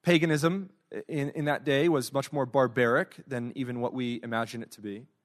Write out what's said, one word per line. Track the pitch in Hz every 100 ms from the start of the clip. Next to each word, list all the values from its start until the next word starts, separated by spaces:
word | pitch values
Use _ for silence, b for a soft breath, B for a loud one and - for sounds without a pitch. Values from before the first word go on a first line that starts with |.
paganism | 175 175 165 151 165 190 190 _ _ 104 -
in, | 160 143
in | 160
that | 147 143
day | 143 139 170
was | 147 120
much | 139 -
more | 147
barbaric | 127 139 127 117 120 131 185 -
than | - 127 120
even | 135 123 123
what | 120
we | 127 123 120
imagine | 117 113 110 117
it | -
to | -
be. | 104 101 135 _